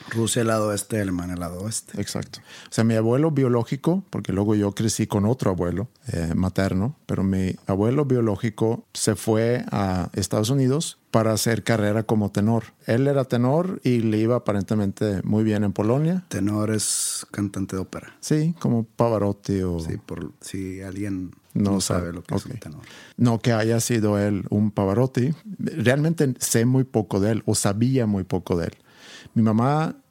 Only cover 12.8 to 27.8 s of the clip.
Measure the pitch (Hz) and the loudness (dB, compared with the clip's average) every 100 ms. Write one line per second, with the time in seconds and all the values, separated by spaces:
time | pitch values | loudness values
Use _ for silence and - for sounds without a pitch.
12.8 | - 117 139 139 123 120 123 156 185 - | -2 2 2 0 0 0 2 2 0 -2
13.8 | 131 120 113 107 113 120 - 101 90 107 | 0 2 2 2 2 2 0 0 0 0
14.8 | 98 - 107 98 - 107 110 104 104 98 | 0 0 -2 0 0 2 2 2 0 0
15.8 | 107 135 160 180 - 92 101 107 107 107 | 0 2 0 -2 -4 -4 -2 0 0 -2
16.8 | - - - - - - 101 98 95 95 | -2 -4 -4 -8 -8 -6 -4 -4 -6 -6
17.8 | 90 - - - - 151 160 165 135 117 | -8 -12 -16 -8 -2 0 0 0 0 0
18.8 | 110 - 117 107 101 101 - 98 92 85 | 0 0 2 2 0 -2 -2 0 0 -2
19.8 | 82 104 - 85 80 - - 95 95 92 | -4 -8 -8 -10 -12 -14 -12 -8 -8 -10
20.8 | 95 95 101 95 90 - _ 110 101 98 | -10 -8 -6 -6 -8 -14 _ 0 2 2
21.8 | - 92 85 85 - 98 - 113 80 76 | 0 -2 -2 -8 -4 -4 -4 -12 -14 -16
22.8 | - - - - 120 113 120 113 113 117 | -18 -20 -10 0 2 2 2 2 2 2
23.8 | - 117 104 101 104 98 - 104 107 104 | 2 2 2 2 2 0 0 0 0 2
24.8 | 98 101 131 - 131 - 220 185 - 160 | 2 2 2 2 0 -2 -8 -8 -6 0
25.8 | 113 143 160 165 139 123 - 117 123 131 | 2 2 2 2 0 0 0 2 4 2
26.8 | 131 110 - 101 104 113 107 104 104 101 | 2 0 0 0 2 0 0 0 0 2